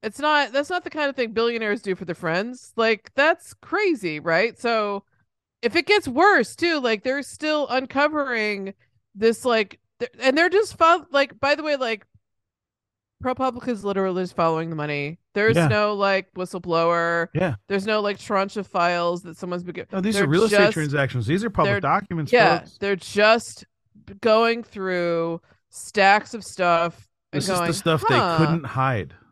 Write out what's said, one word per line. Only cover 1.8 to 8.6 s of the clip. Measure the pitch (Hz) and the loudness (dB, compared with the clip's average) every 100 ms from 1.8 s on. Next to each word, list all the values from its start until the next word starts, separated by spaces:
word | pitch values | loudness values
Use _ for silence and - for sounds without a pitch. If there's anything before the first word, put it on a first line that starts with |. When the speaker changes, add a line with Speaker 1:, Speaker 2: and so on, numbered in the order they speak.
Speaker 1:
do | 196 | -4
for | 180 | -6
their | 170 | -6
friends. | 165 175 170 226 254 - - | -6 -4 -2 -4 -10 -14 -2
Like, | 226 220 - | 0 0 -4
that's | - 294 339 - | 0 2 0 -4
crazy, | - - 359 415 294 185 151 | -20 -6 -2 0 -2 -4 -6
right? | 170 165 226 - | 0 0 0 -2
So | 240 226 208 202 - _ _ _ _ _ | -2 0 -2 -6 -10 _ _ _ _ _
if | 233 311 | -2 -2
it | - | 2
gets | 415 302 | 2 2
worse | 247 381 370 226 - | 2 4 4 2 -2
too, | 339 311 | -2 0
like, | 247 220 | -2 -2
they're | 254 269 | -2 -4
still | 262 - 302 302 285 | -6 -8 -2 -2 0
uncovering | 247 262 262 294 302 277 233 214 202 | -4 -4 0 0 0 -4 -2 -2 -4